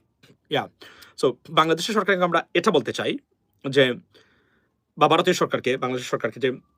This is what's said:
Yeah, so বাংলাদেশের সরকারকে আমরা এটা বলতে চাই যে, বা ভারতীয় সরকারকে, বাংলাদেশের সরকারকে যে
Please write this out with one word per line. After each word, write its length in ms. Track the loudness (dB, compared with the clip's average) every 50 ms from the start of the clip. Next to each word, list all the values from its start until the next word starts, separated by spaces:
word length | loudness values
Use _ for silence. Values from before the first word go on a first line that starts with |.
| _ _ _ _ _ -20 _ _ _ -6
Yeah, 180 | -4 -4 -4 -6 _ -20 -20 -20 -20 -20 -20 -20 _ -2 -2
so 100 | -2 -2 -4 -10 -4
বাংলাদেশের 440 | 0 2 2 2 2 0 -2 -2 -2
সরকারকে 300 | 0 0 2 2 2 2
আমরা 220 | 0 0 0 -2 -2 -2
এটা 160 | -2 0 2
বলতে 220 | 2 2 0 -2 -4
চাই 260 | -6 -4 -6 -6 -6 -10 _ _ _ _ _ _ _ -10 -2
যে, 240 | 2 2 4 4 2 -4 -10 _ _ _ _ _ _ _ _ _ _ _ _ _ _ _ _ _ _ 2
বা 100 | 2 4
ভারতীয় 260 | 4 4 2 2 0
সরকারকে, 420 | 0 0 -2 -2 -2 -2 -2 -2
বাংলাদেশের 320 | -2 -2 -4 -6 -6 -6 -6
সরকারকে 320 | -6 -4 -4 -6 -6 -4
যে 120 | -4 -4 -4 -6 -10 _ _